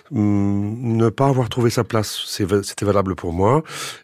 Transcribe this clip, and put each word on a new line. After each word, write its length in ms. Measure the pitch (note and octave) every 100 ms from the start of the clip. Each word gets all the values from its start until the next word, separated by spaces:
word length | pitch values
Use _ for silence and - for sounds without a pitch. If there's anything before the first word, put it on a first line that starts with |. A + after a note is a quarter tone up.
| -
Hmm, 920 | B2+ G#2 G2+ G2+ G2+ G#2 A2+ B2 A2+
ne 120 | A2+
pas 160 | G#2+ C3+
avoir 200 | C3 A#2
trouvé 220 | - A#2
sa 140 | B2+
place, 400 | A2 A2+ G#2 - -
c'est 200 | - F#2
va-, 160 | G2+
c'était 240 | G2 - G2+
valable 280 | G2+ F#2+
pour 180 | F2 F2
moi 300 | E2+ G2+ D3 - - - -